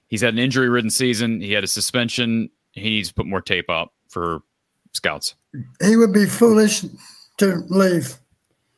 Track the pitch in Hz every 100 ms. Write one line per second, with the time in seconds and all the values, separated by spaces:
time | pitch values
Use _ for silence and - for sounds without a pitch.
0 | _ 110 120 113 131 127 127 120 110 -
1 | 127 110 117 110 101 104 98 - 101 127
2 | 117 - 120 113 110 - _ - 107 107
3 | 92 - - 95 - 90 85 82 85 _
4 | _ 90 85 80 - _ _ _ _ -
5 | 87 76 - - _ 139 123 - 180 226
6 | 226 196 202 - 233 220 214 - 175 -
7 | - - _ - 196 175 165 190 190 175
8 | 131 - _ _ _ _ _